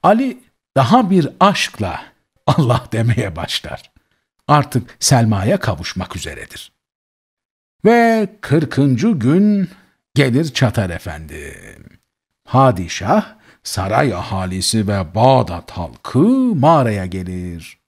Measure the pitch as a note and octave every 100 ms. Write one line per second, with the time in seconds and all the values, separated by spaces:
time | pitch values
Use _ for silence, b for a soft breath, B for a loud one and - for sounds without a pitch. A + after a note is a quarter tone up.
0 | - A3+ C4+ - _ _ _ - B2 A#3
1 | G#3 F#3 C#3+ - G3 F#3+ - - G2 D2+
2 | - _ _ _ - C#3 B2+ A#2+ - A2
3 | A2+ A2+ G#2 D#2+ - - - - - _
4 | _ _ _ _ - D3 C#3 B2 - -
5 | - C3 A2+ G#2 G2 F#3+ - E2 F2+ -
6 | F2+ F2 E2 D#2 - - - _ _ _
7 | _ _ _ _ _ _ _ _ G#3+ A#3
8 | A#3 A3+ G3+ - - D3 - - C#3+ B2
9 | G3+ F#3 A2+ E3+ G#3 G3+ F3+ b b b
10 | _ - C3+ A#2+ D#3+ - B2+ - F#2+ E2
11 | - D#2 D#2 D#2 - - - - G1+ _
12 | _ _ _ _ _ B2+ C3 F#2 E2+ -
13 | F#2 G#3 G#3 - b b - - F#2+ A2
14 | C#3+ F2 - F#2+ F#2 F#2 F2+ A2+ G2+ G2+
15 | E2 F#2 B2+ C3 - E2+ - - E2 A#1
16 | - B2 F#3+ C4 B3+ F#3 C#3 E3 B2 G#2
17 | F#2 F#2 F2+ F#2 F2+ E2+ D#2+ -